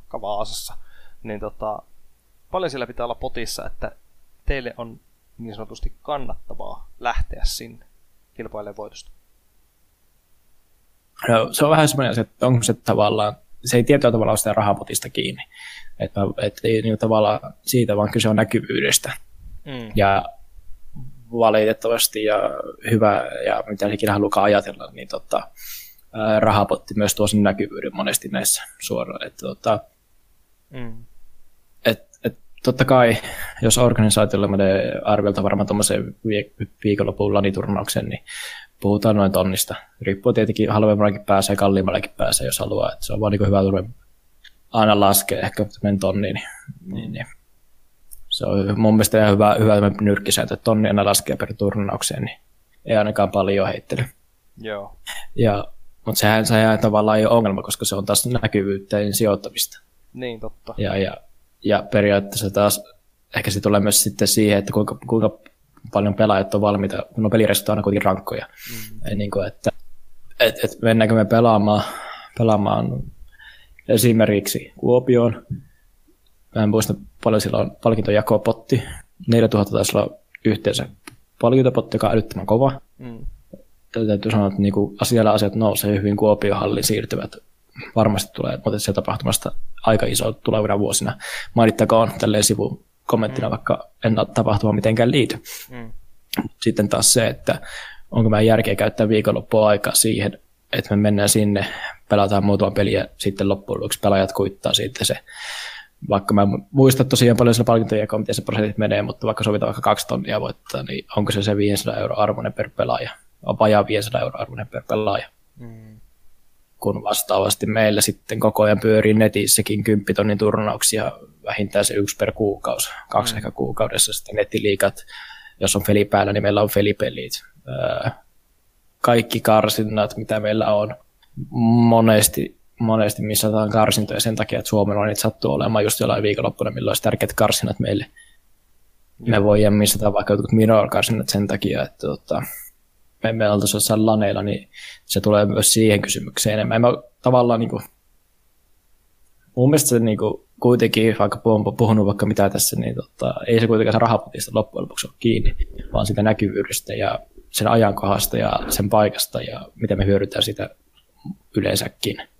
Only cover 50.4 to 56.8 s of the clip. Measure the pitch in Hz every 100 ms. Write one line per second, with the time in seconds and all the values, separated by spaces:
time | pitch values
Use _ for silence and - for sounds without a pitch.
50.4 | 113 - 117 110 107 101 101 98 - -
51.4 | - 107 101 104 98 - - - 113 -
52.4 | _ _ _ _ - 110 104 107 101 101
53.4 | 95 98 95 - - - 127 - _ _
54.4 | _ - 110 104 98 - - - - -
55.4 | 113 101 - - - - - - 107 110
56.4 | 107 110 110 110